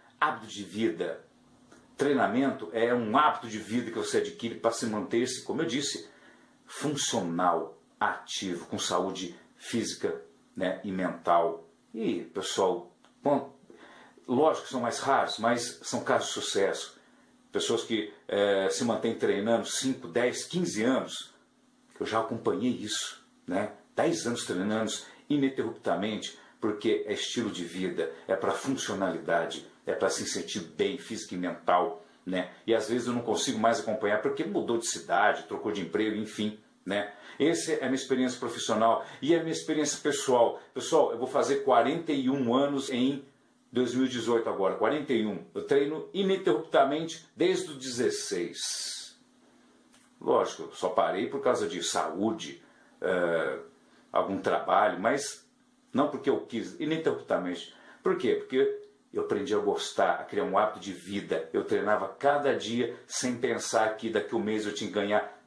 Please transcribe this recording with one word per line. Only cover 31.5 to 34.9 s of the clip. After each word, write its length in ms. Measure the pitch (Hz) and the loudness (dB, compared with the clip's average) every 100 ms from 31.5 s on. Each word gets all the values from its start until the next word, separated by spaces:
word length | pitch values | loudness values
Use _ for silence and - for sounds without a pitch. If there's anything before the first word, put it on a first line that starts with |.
| 87 - 90 87 - - _ | -2 2 4 2 -2 -14 _
né? 280 | - 90 87 - - | -4 -4 -4 -6 0
E 80 | |
às 140 | 110 104 | 2 2
vezes 200 | 123 120 | -2 0
eu 40 | |
não 100 | 120 | -2
consigo 360 | - - - 110 | 0 0 0 2
mais 220 | 113 110 | 2 2
acompanhar 420 | - 104 101 107 | 0 -2 0 0
porque 220 | 147 139 | 0 -2
mudou 340 | 127 - - 117 | -2 -2 0 -2
de 80 | |
cidade, 560 | - | -2